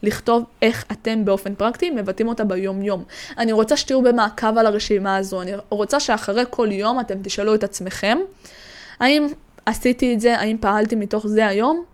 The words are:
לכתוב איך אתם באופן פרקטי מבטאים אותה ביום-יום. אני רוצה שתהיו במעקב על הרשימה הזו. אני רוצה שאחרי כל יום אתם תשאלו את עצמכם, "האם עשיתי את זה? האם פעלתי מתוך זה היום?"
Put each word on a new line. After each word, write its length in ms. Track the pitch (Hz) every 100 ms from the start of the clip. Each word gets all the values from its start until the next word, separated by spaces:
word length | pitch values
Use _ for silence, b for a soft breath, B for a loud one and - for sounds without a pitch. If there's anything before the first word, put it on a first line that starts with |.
לכתוב 400 | 208 208 - 233 233 _
איך 240 | 226 233 -
אתם 340 | 214 - 220 208
באופן 300 | 196 196 196
פרקטי 340 | 208 247 359
מבטאים 380 | 269 202 190 226
אותה 160 | 214
ביום-יום. 600 | 208 185 190 190 202 190 - B B B
אני 140 | 226
רוצה 260 | 220 220 294
שתהיו 240 | - 262
במעקב 560 | 247 240 214 - 220 226
על 80 | 226
הרשימה 520 | 208 - 208 196 196
הזו. 240 | 190 190
אני 100 | 180 196 -
רוצה 300 | 208 202 277
שאחרי 440 | 294 214 - 202 247
כל 220 | - 226
יום 280 | 196 208 254
אתם 160 | 226 196
תשאלו 320 | 196 - 208 214
את 80 |
עצמכם, 540 | 208 - 185 - 202 254 392 B B B B B B B
"האם 280 | 254 294 294 311 _ - -
עשיתי 480 | 220 247 247 254
את 60 | 233
זה? 200 | 233 233
האם 180 | 214 220
פעלתי 360 | 220 208 214 226
מתוך 320 | 202 214 214
זה 200 | 214 220
היום?" 360 | 196 240 320 349